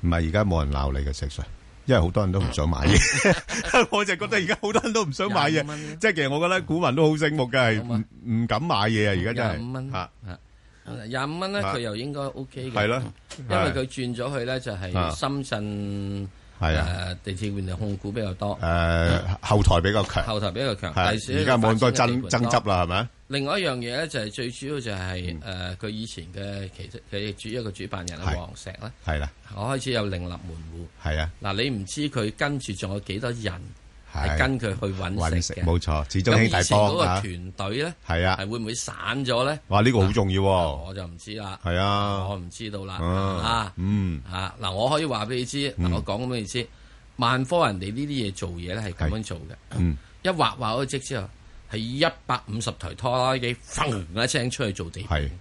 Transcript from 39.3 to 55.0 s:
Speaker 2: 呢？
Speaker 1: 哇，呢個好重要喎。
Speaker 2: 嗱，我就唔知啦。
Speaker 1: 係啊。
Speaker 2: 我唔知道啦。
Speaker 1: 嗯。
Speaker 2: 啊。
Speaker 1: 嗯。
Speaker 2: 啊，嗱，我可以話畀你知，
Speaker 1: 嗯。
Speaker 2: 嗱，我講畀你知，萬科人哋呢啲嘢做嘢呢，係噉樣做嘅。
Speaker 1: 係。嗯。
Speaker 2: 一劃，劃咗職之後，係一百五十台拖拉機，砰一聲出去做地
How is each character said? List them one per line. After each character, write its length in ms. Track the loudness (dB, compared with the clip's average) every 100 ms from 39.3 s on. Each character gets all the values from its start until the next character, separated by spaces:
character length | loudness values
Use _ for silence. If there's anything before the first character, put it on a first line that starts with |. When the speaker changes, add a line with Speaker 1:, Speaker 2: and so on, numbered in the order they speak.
| 2 2
Speaker 2:
呢？ 140 | -2 2
Speaker 1:
哇， 140 | 6
呢 100 | 6
個 80 | 6
好 120 | 6
重 180 | 6 4
要 100 | 4
喎。 40 | 4
Speaker 2:
嗱， 320 | 4 2 -2 -8
我 80 |
就 120 | -10 -10
唔 120 | -12
知 160 | -12 -10
啦。 240 | -10 -6
Speaker 1:
係 140 | 0 2
啊。 520 | 2 2 2 0 -4
Speaker 2:
我 60 | -6
唔 120 | -8
知 220 | -10 -10
道 140 | -8 -8
啦。 120 | -4
Speaker 1:
嗯。 380 | 0 0 0 0
Speaker 2:
啊。 340 | 0 0 -2 -2
Speaker 1:
嗯。 460 | 0 2 0 -2 -6
Speaker 2:
啊， 240 | -6 -6 -6
嗱， 100 | -4
我 180 | 0 2
可 120 | 2
以 40 | 0
話 200 | -2 -2
畀 100 | -4
你 100 | -4
知， 280 | -2 -4 0
Speaker 1:
嗯。 140 | 0
Speaker 2:
嗱， 40 | 0
我 100 | -2
講 200 | -4 -2
畀 80 | -4
你 60 | -4
知， 220 | -6 -6 -12 -20 -20 -20 0
萬 260 | 2 2
科 220 | 2 4 4
人 80 | 2
哋 160 | -4
呢 140 | -4 -4
啲 0 |
嘢 260 | -2 -2
做 160 | -4 -8
嘢 220 | -6 -6
呢， 80 | -4
係 120 | -6
噉 160 | 0 0
樣 140 | 0
做 140 | -4 -8
嘅。 120 | -10
Speaker 1:
係。 260 | -16 -8 2
嗯。 180 | 2 2 -6 -4
Speaker 2:
一 60 | -2
劃， 280 | 2 2 2
劃 240 | -2 -2
咗 40 | -2
職 140 | -4
之 200 | -4 -6
後， 100 | -8 -12 -20 -20 -8
係 60 | -6
一 280 | -4 2 2 2 -2
百 140 | -2 -2
五 140 | -4
十 100 | -4 -6
台 140 | -10 -4
拖 220 | 0 2
拉 200 | 2 2
機， 180 | 0 -4 -6
砰 500 | -2 0 -2 -4 -2
一 40 | 0
聲 220 | 2 -2
出 160 | -2 -2
去 60 |
做 160 | -2 -8
地 140 | -8